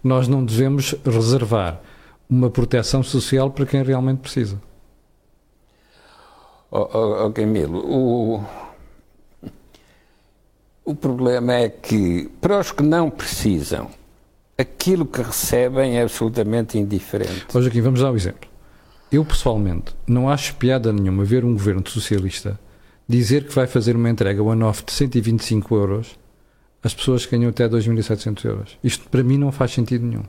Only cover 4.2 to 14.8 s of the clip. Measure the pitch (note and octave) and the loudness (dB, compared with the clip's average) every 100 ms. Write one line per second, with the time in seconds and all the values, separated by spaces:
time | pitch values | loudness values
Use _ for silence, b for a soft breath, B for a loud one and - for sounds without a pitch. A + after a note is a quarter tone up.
4.2 | - C3+ G#2+ G2+ - - _ _ _ _ | -4 -4 -4 -6 -12 -20 _ _ _ _
5.2 | _ _ _ _ _ b b b b b | _ _ _ _ _ b b b b b
6.2 | b b b b b G#2 - A2 A2 G#2 | b b b b b -4 0 0 0 0
7.2 | G#2+ A2 G#2+ G#2+ D2 F2 - C3+ B2+ A#2+ | -2 0 0 0 0 -2 -2 0 2 2
8.2 | A2 G#2+ G#2 B B B B B _ _ | 0 -2 -6 B B B B B _ _
9.2 | _ _ - - _ b b b b b | _ _ -20 -20 _ b b b b b
10.2 | b _ _ _ _ _ - D3 C#3 B2+ | b _ _ _ _ _ -8 -4 -2 0
11.2 | B2+ B2 A#2+ B2 A#2 - - A2 F#2 F2 | 0 2 2 2 0 -2 0 2 2 0
12.2 | - - - G3+ F3 - D3 E3+ D#3+ - | -4 -4 0 0 0 0 2 2 0 -4
13.2 | - - A2 E2+ C#2 - A1+ - - _ | -10 -2 0 0 -2 -6 -8 -16 -20 _
14.2 | _ _ _ - C3 - | _ _ _ -6 -6 -2